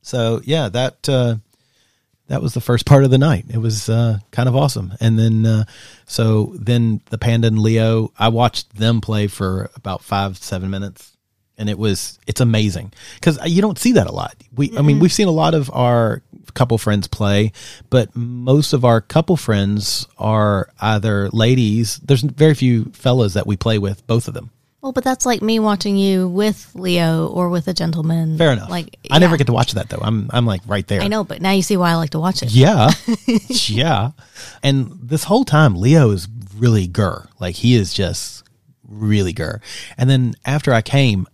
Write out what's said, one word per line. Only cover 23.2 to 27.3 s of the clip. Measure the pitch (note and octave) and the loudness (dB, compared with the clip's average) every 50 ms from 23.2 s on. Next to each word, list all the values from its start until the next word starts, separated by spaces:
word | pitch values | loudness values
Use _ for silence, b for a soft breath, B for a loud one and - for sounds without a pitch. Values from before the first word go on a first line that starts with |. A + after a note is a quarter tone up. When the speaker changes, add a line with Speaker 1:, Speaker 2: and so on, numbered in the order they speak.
| A#2 G2+ F2+ | 2 0 0
Speaker 1:
that | G#2 - | -2 -2
we | - G#2 | -2 -4
play | F#2 - A2+ A2+ G#2+ | -2 0 -2 0 0
with, | G2 F#2+ G2 - _ | -2 -4 -6 -8 _
both | - A2+ A#2 - - | -2 -2 -2 -2 -4
of | - | -12
them. | - E2 - _ _ _ _ _ _ | -14 -16 -18 _ _ _ _ _ _
Speaker 2:
Well, | - C4+ | -10 -6
but | B3+ C4+ B3 | -6 -4 -2
that's | C4 C4 B3+ - | -2 -2 -2 -2
like | B3+ A#3+ G3 | -4 -2 -2
me | - A3 A3+ A3 | -2 -2 0 0
watching | G#3+ G#3+ G#3 G3 - G#3 G3+ | 0 0 -2 -2 -2 -2 0
you | G3 G3 G3 F#3+ F#3 F#3 F3+ | 0 2 2 2 0 0 0
with | F3 F#3+ G#3 G#3+ G#3 - - - _ | -2 0 0 -2 -2 -4 -10 -20 _
Leo | - F#3 F#3 F3 F3 E3+ E3 E3 D#3+ D#3+ | -8 -4 -2 0 2 2 2 0 0 -2
or | - | -2